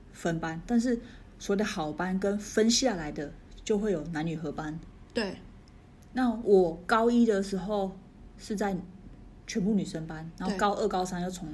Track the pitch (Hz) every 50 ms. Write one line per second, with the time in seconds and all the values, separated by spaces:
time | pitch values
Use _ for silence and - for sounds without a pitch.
0 | - - - - - 175 165 165 165 165 160 165 165 - 240 233 226 262 240 233
1 | - - - - - - - - - - 202 190 208 208 - 190 156 151 151 -
2 | 180 185 185 190 190 196 202 208 202 - - - 220 226 240 - - 254 214 175
3 | 156 147 147 156 147 143 - - - - - - - - 214 202 202 214 190 160
4 | 147 170 170 151 156 165 160 160 160 147 - - 156 156 156 165 - - - -
5 | - - - 240 220 190 - - - - - - - - - - - - - -
6 | - - - 247 254 247 226 220 233 - 208 190 185 165 160 - - - 233 220
7 | 226 240 240 240 233 226 208 196 196 196 196 185 175 202 214 208 196 190 190 -
8 | - - - - - - - - - - 220 190 214 202 196 170 - - - -
9 | - - - - - - - - - - - 226 180 202 226 196 160 - - 165
10 | 160 165 160 156 160 165 - - 180 185 202 190 214 202 202 - 220 202 - 185
11 | 185 180 185 175 175 180 185 - - 156